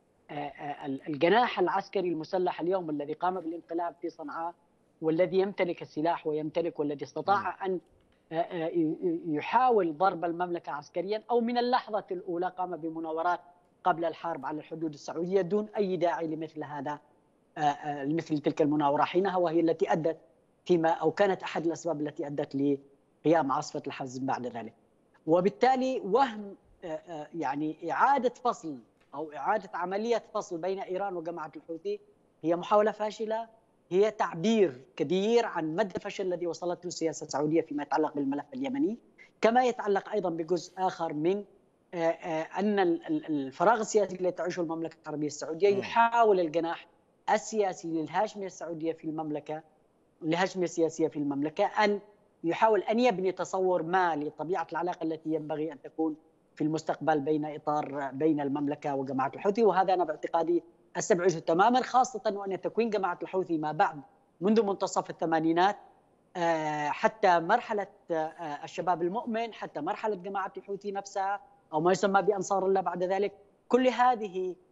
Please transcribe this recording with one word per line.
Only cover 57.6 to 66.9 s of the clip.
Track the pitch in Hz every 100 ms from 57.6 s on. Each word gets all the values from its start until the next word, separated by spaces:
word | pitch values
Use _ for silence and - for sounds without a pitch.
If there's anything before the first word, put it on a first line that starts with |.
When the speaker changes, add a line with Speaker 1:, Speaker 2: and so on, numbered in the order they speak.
| 151 151 147 139 139
Speaker 1:
بين | 139 156 147
المملكة | 143 143 143 143 151 139
وجماعة | 135 131 131 -
الحوثي، | 196 208
وهذا | 220 180 185
أنا | 180
باعتقادي | 160 151 160 170 165 170 - _ _ 180
أستبعده | - 190 185 165
تمامًا، | 160 165 214 247
خاصة | 233 254 247 214 226 202
وأن | 196 180
تكوين | - - 233
جماعة | 208 190 175
الحوثي | 165 190 175 165
ما | 151
بعد | 151 196 - - _ _ _
منذ | 180 220 202
منتصف | 190 185 190 -
الثمانينات، | 165 165 160 160 165 190 208 - _ _ _ _ 180
آه، | 170 160 156 151
حتى | 147